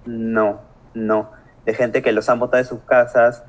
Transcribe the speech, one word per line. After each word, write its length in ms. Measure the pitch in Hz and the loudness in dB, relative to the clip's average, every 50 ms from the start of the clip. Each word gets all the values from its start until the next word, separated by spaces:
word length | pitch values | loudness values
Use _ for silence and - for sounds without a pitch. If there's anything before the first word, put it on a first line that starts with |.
| - | -16
No, 560 | 120 117 113 113 113 113 110 107 104 101 - - - _ _ _ - - | -12 -10 -8 -6 -4 0 0 0 0 -2 -6 -12 -20 _ _ _ -16 -12
no. 360 | 117 110 107 107 107 107 - - - _ _ _ _ - | -8 -4 -2 -2 -2 -2 -6 -12 -20 _ _ _ _ -6
De 100 | - 110 | -6 -2
gente 280 | - 123 120 110 131 - | -2 -2 -2 -2 -2 0
que 100 | 123 110 | 0 0
los 160 | 107 107 - | 0 0 0
han 120 | 123 120 | 0 0
botado 220 | 123 120 - 127 127 | 0 0 0 0 0
de 60 | 127 | -2
sus 120 | 127 117 | -6 -10
casas, 640 | - - 135 127 120 - - 123 117 120 120 - - | -2 2 4 4 4 4 4 4 4 4 2 -2 -14